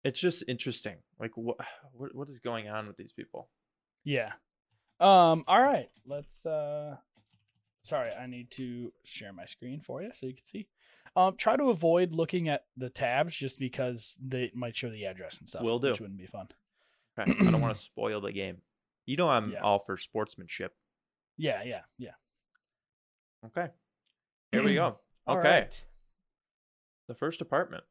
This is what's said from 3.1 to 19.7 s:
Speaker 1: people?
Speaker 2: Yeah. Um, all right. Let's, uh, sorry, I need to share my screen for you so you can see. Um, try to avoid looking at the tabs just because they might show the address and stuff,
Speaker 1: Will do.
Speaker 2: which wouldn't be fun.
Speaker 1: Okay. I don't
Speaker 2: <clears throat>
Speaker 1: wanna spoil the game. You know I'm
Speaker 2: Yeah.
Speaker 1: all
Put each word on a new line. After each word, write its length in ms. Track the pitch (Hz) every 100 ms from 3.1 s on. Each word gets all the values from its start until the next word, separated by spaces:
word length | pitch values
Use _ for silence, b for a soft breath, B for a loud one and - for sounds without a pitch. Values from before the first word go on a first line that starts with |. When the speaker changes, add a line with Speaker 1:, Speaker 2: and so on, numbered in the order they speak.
Speaker 1:
people? 360 | - - - - _ _ _ _ _
Speaker 2:
Yeah. 300 | 147 135 110 - _ _ _ _ _ _
Um, 460 | 185 190 170 160 156
all 140 | 196
right. 280 | 269 226 120 _ -
Let's, 400 | 143 147 - 165
uh, 520 | 156 147 147 147 143 _ _ _ _ _ _ _ _
sorry, 280 | - 147 120
I 120 | 101 127
need 240 | 123 123
to 400 | - 127 120 117 _ -
share 260 | - 104
my 140 | 92 92
screen 340 | - 123 143
for 200 | - 127
you 100 | 208
so 120 | - 131
you 80 |
can 120 | 131 -
see. 220 | 202 202 _ b b b -
Um, 220 | 185 190
try 180 | 220 -
to 140 | 277
avoid 440 | 185 165 170 180
looking 360 | 160 160 185 165
at 160 | 139 _ 127
the 140 | 127
tabs 440 | - 127 127 165
just 260 | - 135 -
because 580 | 131 - 127 120 - -
they 300 | 131 127 123
might 220 | 123 123 113
show 140 | 123
the 160 | 107 98
address 320 | 92 90 -
and 80 | -
stuff, 140 | -
Speaker 1:
Will 180 | 117 120
do. 120 | 135
Speaker 2:
which 100 | 104
wouldn't 180 | 104 98
be 60 | 90
fun. 240 | 101 92 - _ _ _ _ _ -
Speaker 1:
Okay. 140 | 101 226 185
I 40 |
don't 100 | 160
Speaker 2:
<clears throat> 0 |
Speaker 1:
wanna 140 | 113 107
spoil 440 | - - 110 104
the 120 | 101
game. 240 | 98 95 90 _ _ _ _ -
You 100 | 143
know 120 | 170
I'm 220 | 123 104
Speaker 2:
Yeah. 100 | -
Speaker 1:
all 180 | 104